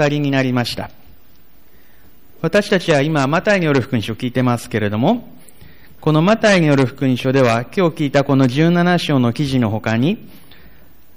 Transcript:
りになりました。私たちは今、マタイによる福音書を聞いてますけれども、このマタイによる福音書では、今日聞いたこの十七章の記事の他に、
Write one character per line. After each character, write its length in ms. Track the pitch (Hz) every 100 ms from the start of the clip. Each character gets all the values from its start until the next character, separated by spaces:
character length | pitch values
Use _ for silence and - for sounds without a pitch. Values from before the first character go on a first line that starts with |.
| 147
り 120 | 147
に 100 | 143
な 100 | 135
り 120 | 131
ま 120 | 123
し 120 | 117 -
た。 140 | 92 - - - - - - - - - - - - - - -
私 260 | 160 208 208
た 100 | 190
ち 140 | -
は 100 | 147
今、 240 | 147 151 131
マ 160 | 170
タ 140 | 214 196
イ 40 |
に 60 | 160
よ 60 |
る 80 | 139
福 160 | 113 120
音 60 |
書 100 | 101
を 40 | 107
聞 120 | 123
い 40 |
て 120 | 131
ま 120 | 127 120
す 120 | -
け 80 | 110
れ 100 | 104
ど 100 | 107
も、 300 | 147 240 - - - - - - - -
こ 120 | 156
の 100 | 156
マ 140 | 175 226
タ 200 | 220 185
イ 40 |
に 80 | 156
よ 80 | 139
る 100 | 127
福 200 | - 135
音 100 | 123
書 160 | 135
で 100 | 135
は、 200 | 123 113 123 -
今 140 | 175
日 140 | -
聞 20 | 143
い 40 |
た 100 | 143
こ 140 | 139 135
の 100 | 131
十 240 | 139 165
七 280 | 175 175 175
章 200 | - 139
の 140 | 117
記 140 | 113 143
事 120 | 131
の 120 | 110
他 260 | 107 113 113
に、 320 | 143 220 - - - - - - - - -